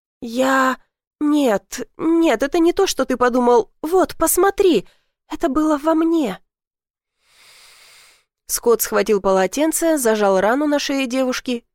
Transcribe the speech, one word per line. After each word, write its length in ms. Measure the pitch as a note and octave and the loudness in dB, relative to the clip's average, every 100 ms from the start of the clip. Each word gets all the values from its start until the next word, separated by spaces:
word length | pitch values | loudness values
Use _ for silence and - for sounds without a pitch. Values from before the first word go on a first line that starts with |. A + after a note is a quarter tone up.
| _ - | _ -18
«Я... 580 | A#3+ A#3 C4 C4+ C4 B3+ _ _ _ - | -10 -4 0 0 0 -4 _ _ _ -4
Нет, 680 | D4 D4 C4+ G3 - - - - | 0 2 2 0 -4 -14 -14 -6
нет, 440 | D#4+ E4 E4 A3+ | 0 2 2 0
это 160 | C#4 F4 | 0 0
не 140 | E4 | 0
то, 140 | F4 F#4+ | 2 -2
что 180 | - | -2
ты 120 | C4 B3+ | -4 0
подумал. 540 | B3 B3 B3 A#3+ - _ | 0 2 2 2 0 _
Вот, 340 | D#4 F#4 E4 - | -2 0 0 -2
посмотри. 720 | D#4+ - F#4+ - G4 B3+ - _ _ _ - | -2 2 0 2 2 2 -2 _ _ _ -14
Это 180 | D4+ E4 | -6 -4
было 300 | C4+ D#4 D4 | 0 0 0
во 160 | D4+ | 0
мне». 460 | D#4+ E4 E4 B3+ F#3 _ _ _ _ _ _ _ _ _ _ - - - - - - - _ _ _ - | 0 0 0 -2 -6 _ _ _ _ _ _ _ _ _ _ -20 -20 -20 -20 -20 -20 -20 _ _ _ -10
Скотт 360 | - A#3 A3 | -4 0 0
схватил 380 | - G#3 G3+ G#3 | 0 -2 0 0
полотенце, 760 | G3 F#3+ F#3 C4 D#4 D#4 E4 D#4 | 2 0 0 0 -2 0 0 0
зажал 440 | A#3 A3 G3+ F#3+ | 0 0 2 2
рану 260 | G3 C4 D4+ | 2 0 0
на 120 | D4 | -2
шее 280 | - C#4 C4 | -2 -4 -4
девушки, 580 | B3+ B3+ B3 - A#3+ _ | -2 -2 -4 -6 -8 _